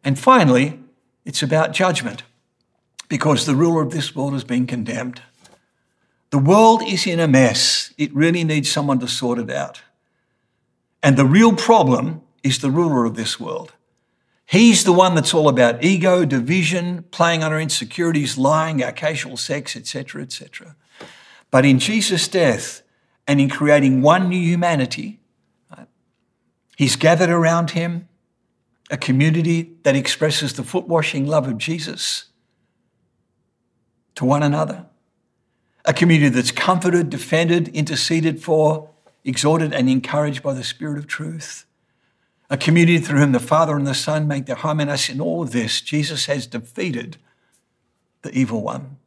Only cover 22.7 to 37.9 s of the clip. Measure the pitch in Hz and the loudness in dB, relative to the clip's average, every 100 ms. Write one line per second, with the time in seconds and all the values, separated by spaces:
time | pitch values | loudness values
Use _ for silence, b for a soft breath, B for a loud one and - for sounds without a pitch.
22.7 | - _ _ _ _ - 143 135 - 147 | -14 _ _ _ _ -2 2 2 0 4
23.7 | 147 139 131 143 175 185 185 170 175 175 | 4 4 4 4 4 2 0 0 0 0
24.7 | 156 127 - 196 214 _ _ _ _ _ | 0 -2 -6 -12 -14 _ _ _ _ _
25.7 | - - _ _ _ _ _ _ _ _ | -20 -20 _ _ _ _ _ _ _ _
26.7 | - 135 - 160 170 180 170 165 170 170 | -2 -2 2 4 4 2 2 2 0 -2
27.7 | 170 170 170 170 _ _ _ _ _ _ | -4 -6 -8 -12 _ _ _ _ _ _
28.7 | _ _ 143 - 131 156 160 165 165 165 | _ _ -8 -2 2 2 2 0 -2 -4
29.7 | - 143 135 - - 156 151 143 131 117 | -4 0 0 -2 -2 -2 -2 -6 -8 -6
30.7 | 180 185 165 151 147 139 156 135 113 - | -6 -2 -2 -2 -4 0 0 -2 -6 -6
31.7 | 165 151 - - - - _ _ _ _ | -6 -8 -8 -8 -8 -12 _ _ _ _
32.7 | _ _ _ _ _ _ _ _ _ _ | _ _ _ _ _ _ _ _ _ _
33.7 | _ _ _ _ - 127 143 147 147 156 | _ _ _ _ -6 0 0 0 -2 -4
34.7 | - - _ _ _ _ _ _ _ _ | -8 -16 _ _ _ _ _ _ _ _
35.7 | _ - 139 170 165 147 123 123 - - | _ -4 2 4 4 4 2 -2 -2 0
36.7 | 185 180 175 160 139 - 160 170 170 160 | 0 0 0 -2 -6 -2 -2 2 0 -2
37.7 | 156 147 | -4 -4